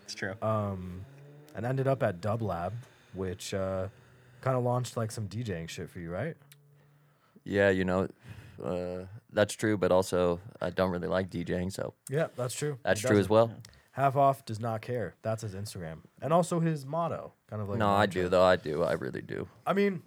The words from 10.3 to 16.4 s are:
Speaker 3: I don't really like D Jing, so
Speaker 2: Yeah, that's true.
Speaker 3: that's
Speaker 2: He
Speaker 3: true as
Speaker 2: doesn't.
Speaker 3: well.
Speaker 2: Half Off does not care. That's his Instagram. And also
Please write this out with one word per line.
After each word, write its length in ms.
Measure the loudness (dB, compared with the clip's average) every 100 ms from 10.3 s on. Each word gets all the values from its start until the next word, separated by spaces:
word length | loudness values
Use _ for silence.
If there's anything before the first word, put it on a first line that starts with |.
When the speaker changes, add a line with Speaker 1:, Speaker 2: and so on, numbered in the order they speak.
| 2 -4 -6
Speaker 3:
I 80 | -4
don't 180 | 0 0
really 160 | 0 0
like 220 | -2 -2
D 140 | -4
Jing, 260 | -2 -2 -2
so 240 | -4 -8 -10 -6
Speaker 2:
Yeah, 180 | -2 -2 -4
that's 180 | -6 -4
true. 240 | -6 -4
Speaker 3:
that's 180 | 0 2
Speaker 2:
He 60 | 4
Speaker 3:
true 100 | 4
as 100 | 6
Speaker 2:
doesn't. 40 |
Speaker 3:
well. 180 | 6 4 0 -18 -20 _
Speaker 2:
Half 240 | 0 2 4
Off 300 | 4 2 -4
does 140 | -6
not 220 | -4 -6
care. 340 | -4 -4 -4 -6
That's 180 | -4 -4
his 140 | -6 -8
Instagram. 440 | -10 -10 -10 -12 -16 -8
And 100 | 2
also 280 | 2